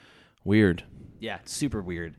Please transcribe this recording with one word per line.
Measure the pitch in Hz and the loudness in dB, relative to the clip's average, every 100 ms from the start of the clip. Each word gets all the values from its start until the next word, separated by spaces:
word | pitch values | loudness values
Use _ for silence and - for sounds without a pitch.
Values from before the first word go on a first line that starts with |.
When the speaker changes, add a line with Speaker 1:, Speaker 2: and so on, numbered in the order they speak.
| - _ _ _ | -20 _ _ _
Speaker 1:
weird. | 98 107 98 85 - - - - | 2 4 6 2 -6 -20 -20 -12
Speaker 2:
Yeah, | 110 95 - | -10 -10 -10
super | - 139 110 | -4 -4 -4
weird. | 90 87 82 | -8 -8 -10